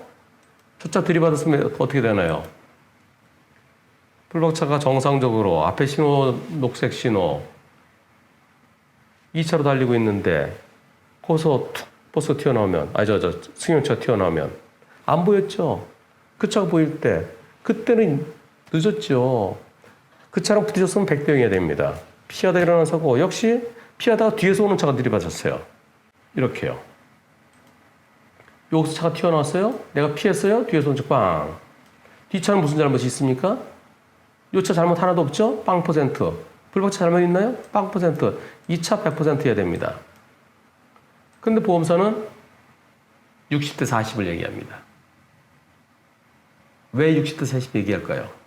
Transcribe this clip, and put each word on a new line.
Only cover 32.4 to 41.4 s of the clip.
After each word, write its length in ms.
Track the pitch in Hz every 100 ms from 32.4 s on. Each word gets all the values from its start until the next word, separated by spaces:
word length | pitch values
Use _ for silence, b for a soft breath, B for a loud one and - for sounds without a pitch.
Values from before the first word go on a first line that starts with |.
| 175 202
무슨 160 | 147 151
잘못이 280 | 143 127 123
있습니까? 520 | - 139 127 185 247 - - _ _ _ _ _ _ _
요 100 | 190
차 100 | 185
잘못 280 | 170 175 170
하나도 200 | 180 175
없죠? 420 | 143 - 220 220
빵 200 | - 185
퍼센트. 500 | 175 156 131 - 87 80 - - _
불박차 280 | 196 196 196
잘못 200 | 175 175
있나요? 360 | 175 180 220 233 -
빵 200 | 208 190
퍼센트. 480 | 190 175 143 113 - B B B
이 140 | 165
차 220 | 170 -
백 120 | 165 151
퍼센트 320 | 147 131 135
해야 80 | 104
됩니다. 400 | 92 85 - - - - _ _ _ _ _ _ _ _ _ _ _ _